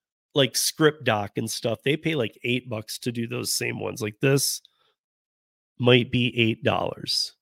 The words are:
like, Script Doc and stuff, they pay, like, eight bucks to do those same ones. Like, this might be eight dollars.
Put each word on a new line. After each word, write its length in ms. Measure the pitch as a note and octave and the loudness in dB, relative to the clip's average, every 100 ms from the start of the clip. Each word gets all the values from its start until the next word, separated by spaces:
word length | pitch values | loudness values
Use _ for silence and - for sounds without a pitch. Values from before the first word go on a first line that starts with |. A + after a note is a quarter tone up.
| _ _ _ | _ _ _
like, 200 | D3 C3 | 2 2
Script 480 | - - - D#3 D3+ | 2 -2 0 0 0
Doc 360 | B2 G#2+ G2+ - | 0 0 -2 -6
and 120 | A2+ | -6
stuff, 320 | - A#2+ A2 | -4 -4 -2
they 140 | C3 D#3 | -2 -2
pay, 180 | D#3+ | -2
like, 240 | D#3 A2+ - | -2 -4 -4
eight 240 | B2 B2+ B2+ | -4 -2 -4
bucks 300 | A2 - - | -10 -8 -8
to 120 | B2+ | -6
do 160 | A#2 A#2 | -4 -4
those 240 | B2 G#2+ | -6 -4
same 300 | - A#2+ A#2+ | -4 -4 -4
ones. 220 | G2+ G2+ | -6 -4
Like, 180 | G#2+ - | -6 0
this 400 | C3+ C#3 - - - _ _ _ _ _ _ _ _ _ _ - | 2 4 2 -4 -10 _ _ _ _ _ _ _ _ _ _ 0
might 320 | A#2+ B2 A#2+ | 6 6 6
be 200 | B2+ A#2+ - | 0 0 2
eight 260 | A2+ A2 | 2 2
dollars. 680 | A#2 F#2 - - - - - - | 0 0 -2 -6 -6 -4 -4 -8